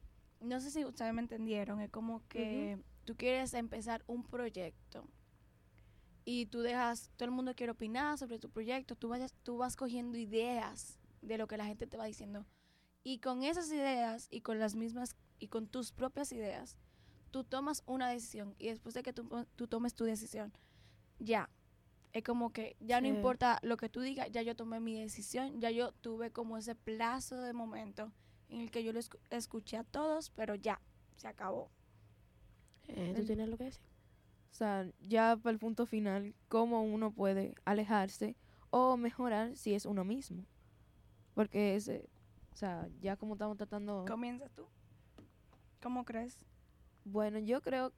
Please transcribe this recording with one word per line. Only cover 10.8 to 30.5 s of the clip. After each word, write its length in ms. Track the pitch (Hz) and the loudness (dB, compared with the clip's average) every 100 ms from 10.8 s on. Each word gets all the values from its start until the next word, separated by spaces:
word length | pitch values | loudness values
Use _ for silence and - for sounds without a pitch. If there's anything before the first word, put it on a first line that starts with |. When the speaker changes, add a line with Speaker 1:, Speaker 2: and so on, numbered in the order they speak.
| - - - - | -12 -16 -20 -12
Speaker 1:
de 160 | 220 226 | -4 -2
lo 100 | 214 | -2
que 100 | 214 | -2
la 100 | 208 | -4
gente 200 | 214 226 | -4 -6
te 100 | 220 | -6
va 80 | 220 | -6
diciendo. 400 | 214 202 202 202 _ _ _ _ _ | -6 -8 -10 -10 _ _ _ _ _
Y 160 | 262 254 | -4 -2
con 240 | 262 254 | 0 2
esas 280 | 285 349 311 | 2 2 0
ideas 580 | 302 277 254 233 226 - | 2 2 4 2 -2 -6
y 100 | 226 | -6
con 180 | - 220 | -2 2
las 160 | 214 | 2
mismas, 420 | 220 226 240 247 - - - | 0 -2 -4 -6 -8 -20 -16
y 100 | 214 | -6
con 180 | 226 220 | -4 -2
tus 260 | 254 226 | -4 -6
propias 400 | - 269 277 285 | -2 -2 -2 -4
ideas, 460 | 240 208 - 254 - - - - - - | -4 -4 -6 -8 -16 -20 -20 -20 -20 -8
tú 140 | 262 | -6
tomas 380 | - 262 285 285 - | -2 0 0 -2 -2
una 220 | 262 247 | 0 0
decisión. 460 | 240 226 214 202 - | 0 -4 -8 -10 -6
Y 100 | 220 | -6
después 260 | 226 226 | -6 -6
de 80 | 247 | -6
que 100 | 247 | -6
tú, 160 | 240 233 233 233 - | -6 -6 -6 -6 -6
tú 100 | 233 | -2
tomes 280 | 226 240 | 0 0
tu 100 | - | 2
decisión, 480 | 226 214 226 214 208 - - - - - - - | 0 0 -4 -8 -8 -12 -20 -20 -20 -20 -20 -6
ya. 320 | 220 220 - - - - _ - - | 2 2 2 -8 -20 -20 _ -20 -8
Es 80 | 226 | -4
como 300 | 233 240 233 | 0 0 0
que 240 | 226 220 - | -2 -8 -6
ya 200 | 220 247 | 2 4
no 80 | 269 | 6
Speaker 2:
Sí. 60 | |
Speaker 1:
importa 440 | 269 254 247 247 226 | 6 4 6 6 6
lo 140 | 233 226 | 4 0
que 120 | 226 | 0
tú 100 | 240 | -2
digas, 300 | 262 269 214 | -2 -2 -2
ya 100 | 233 | -2
yo 140 | 226 233 | -2 -2
tomé 240 | 226 226 | -4 -4
mi 180 | 226 220 | -2 -4
decisión, 640 | 220 214 208 247 269 233 | -6 -8 -4 -2 -2 0
ya 100 | 226 | 2
yo 220 | 233 247 | 2 0
tuve 380 | - 233 226 233 | -2 -6 -4 -4
como 260 | 240 226 220 | -4 -6 -6
ese 180 | 220 | -6
plazo 680 | 233 226 220 233 254 - 254 | -6 -6 0 0 0 -4 -6
de 100 | 247 | -6
momento 600 | 240 226 214 214 196 214 - - - - | -4 -6 -8 -8 -8 -10 -12 -20 -20 -12
en 120 | 233 | -8
el 100 | 226 | -4
que 140 | 233 | -2
yo 80 | 226 | -2
lo 80 | 233 | -2
escu-, 180 | 233 - - | -4 -10 -6
escuché 460 | 240 226 220 - 226 | -6 -4 -8 -6 -6
a 80 | |
todos, 460 | 226 285 311 311 311 | -4 0 2 0 -2
pero 240 | - 220 | -4 -2